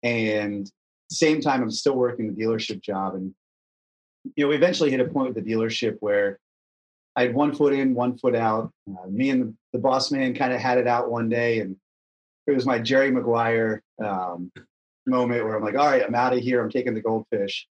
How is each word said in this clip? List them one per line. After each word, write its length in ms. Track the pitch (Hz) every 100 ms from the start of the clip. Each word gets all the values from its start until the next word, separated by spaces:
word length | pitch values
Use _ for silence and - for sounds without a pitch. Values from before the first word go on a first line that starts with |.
And 640 | 120 117 110 107 104 101 98 _ _ _ _
same 280 | - 156 151
time, 220 | 147 131
I'm 100 | 117
still 240 | 110 147 131
working 320 | 123 117 110
the 160 | 98
dealership 380 | 110 110 - 95
job. 340 | - 95 95 92
And, 180 | 95 - _ _ _ _ _ _ _ _ - -
you 80 |
know, 60 | 143
we 60 | 147
eventually 340 | 135 131 151
hit 100 | 131
a 60 | 123
point 280 | 139 131
with 120 | 110 104
the 60 |
dealership 440 | 110 113 113 113 101
where 400 | 107 101 101 98 _ _ _ _ _ _ _ -
I 80 |
had 120 | 123 120
one 180 | 147
foot 200 | 147 143
in, 200 | 139 135
one 240 | 123 123 120
foot 180 | 127 117
out. 360 | 113 110 113 _ -
Uh, 180 | 95 92
me 220 | 101 135
and 120 | 127
the, 120 | 117 - _
the 60 | 123
boss 320 | 131 131 131
man 220 | 143 131
kinda 240 | 120 131 123
had 200 | 127 123
it 100 | 123
out 240 | 120 120
one 180 | 117 113
day, 300 | 117 120 113
and 160 | 95 95 _ _ _ _ _ _ -
it 40 |
was 140 | 139 127
my 140 | 120
Jerry 320 | 113 135 139
Maguire, 720 | 127 117 117 117 113 113 107 _ -
um, 480 | 107 95 90 87 90 - - _ _ _ -
moment 400 | 127 123 120 110
where 100 | 107
I'm 80 |
like, 120 | 107 135
"All 120 | 147
right, 160 | 135
I'm 120 | 104 120
outta 220 | 123 123
here. 240 | 120 123
I'm 100 | 107
taking 220 | 131 123
the 80 | 110
goldfish." 680 | 110 110 110 110 98 - -